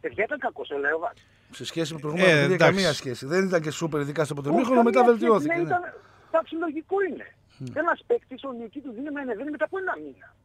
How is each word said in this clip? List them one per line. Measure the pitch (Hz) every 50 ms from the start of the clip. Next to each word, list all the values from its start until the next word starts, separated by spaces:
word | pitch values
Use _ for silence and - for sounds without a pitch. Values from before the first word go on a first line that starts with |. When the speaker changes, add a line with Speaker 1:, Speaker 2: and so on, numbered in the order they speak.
Speaker 1:
Παιδιά, | - 160 120 - 208
ήταν | 226 294 294
κακός | - - - - 131 -
ο | 151 143
Λέοβατς; | 139 143 151 160 170 - - - _ _ _ _ _ _
Speaker 2:
Σε | - - 127
σχέση | 113 - 165 165 143 160
με | 156
προηγούμενα | 135 151 151 175 190 185
Speaker 3:
Ε, | 165
Speaker 2:
παιχνίδια, | 151 143 139 -
Speaker 3:
εντάξει. | - 165 156 170
Speaker 2:
καμία | 196 190 170 147
σχέση. | - - 139 120 - -
Δεν | 139 156 185 190
ήταν | 190 180 175 156
και | 156
σούπερ, | 143 - 170 160 143 151
ειδικά | 143 139 147 151 156
στο | 143 151
πρώτο | 143 139 143
Speaker 1:
Όχι, | 151 214
Speaker 2:
ημίχρονο, | 262 226 262 247 233
μετά | 233 208 262
Speaker 1:
καμία | 247 240 240
σχέση, | 220 233
Speaker 2:
βελτιώθηκε, | 233 226 190 285 294 339
Speaker 1:
ναι, | 339 349
Speaker 2:
ναι. | 320
Speaker 1:
ήταν, | - 359 359 330 - - - _ _ _ _ _
ήταν | - 320 320
συλλογικό | - - 320 330 339 277 311 311 _ 370 392
είναι. | 403 370 254 139 104 - - _ _ _ _ _
Speaker 2:
Μμ. | 135 127 117
Speaker 1:
Ένας | 277 311 339 311 - -
παίκτης, | _ 480 - _ _ 269 233 -
ο | 277 254
Νικήτος, | 233 233 220 _ 285 262 285 226
δίνει | 202 277
ένα, | 311 285 285 277 254 233
δίνει | 196 269 302
μετά | 294 247 -
από | 339 - 381
ένα | 381 370 320 - -
μήνα. | 285 - _ - - _ _ _